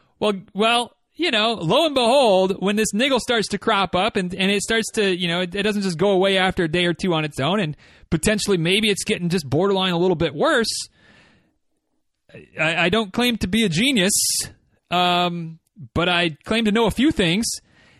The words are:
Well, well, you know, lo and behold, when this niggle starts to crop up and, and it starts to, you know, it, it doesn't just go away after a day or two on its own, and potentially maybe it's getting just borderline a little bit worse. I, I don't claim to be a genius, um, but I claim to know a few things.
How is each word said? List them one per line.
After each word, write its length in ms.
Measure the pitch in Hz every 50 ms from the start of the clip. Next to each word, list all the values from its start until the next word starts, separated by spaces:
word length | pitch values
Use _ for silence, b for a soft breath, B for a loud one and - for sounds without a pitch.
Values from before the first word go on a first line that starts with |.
| b b b _
Well, 140 | 214 208 208 190 - - -
well, 420 | 190 214 226 240 240 240 208 - _ _ _ _
you 160 | - 311 349
know, 240 | 254 214 214 233 233
lo 320 | 202 175 156 208 277 339
and 80 | 320 285
behold, 640 | 262 240 220 247 294 269 226 190 185 190 190 190 -
when 180 | - 196 208 208
this 160 | 220 202 -
niggle 260 | 202 247 285 269 240
starts 300 | - - 240 226 202 -
to 80 | - 196
crop 380 | - 226 220 196 196 180 -
up 200 | 180 190 226 -
and, 180 | 208 185 180 185
and 160 | 185 190 190
it 120 | 202 208
starts 280 | 196 - 226 226 220 - -
to, 220 | 233 208 196 185
you 120 | 175 180 170
know, 140 | 170 175
it, 120 | 180 180 170
it 100 | 202 196
doesn't 180 | 214 208 208
just 160 | 196 190 175 151
go 140 | 180 208
away 260 | 202 185 190 196 196 190
after 260 | 185 190 180 - 180
a 80 | 160
day 140 | 151 180 175
or 80 | 175 170
two 200 | - - 190 170
on 120 | 160 156
its 140 | 151 147 -
own, 200 | 131 147 180 220
and 160 | 196 151 147 b b b b b b b
potentially 480 | - 160 - - 214 208 - - 202 180
maybe 320 | 160 165 190 214 214 214
it's 140 | 202 - -
getting 260 | - 214 175 175 175
just 180 | 160 190 151 131
borderline 460 | 123 147 185 202 202 190 190 190 180
a 40 | 170
little 180 | 175 185 185
bit 180 | 147 165 156 131
worse. 540 | 143 214 302 320 247 226 - - - - - b b b b b b b b b b b b b b _ _ _ _ _ _ _ _ _ _ _ _ _ _ - - 76 - - -
I, 260 | 156 156 170 160 170
I 40 | 180
don't 220 | 180 226 226 190
claim 260 | - - 240 247 240 208
to 80 | - 190
be 180 | 180 226 226
a 40 | 208
genius, 440 | 160 156 226 269 285 226 175 196 208 - - - - - - - - - _ _ _ _ _ -
um, 680 | - 175 180 180 175 175 180 175 175 175 165 160 165 160 _ _ _ - 151 113 -
but 140 | 160 170 180
I 300 | 180 175 175 175 151 - _
claim 200 | - 220 226 233
to 60 | 208
know 140 | 202 233 233
a 60 | 202
few 200 | - - 240 311
things. 340 | - - 202 165 165 202 233 - - - b b b b b b b b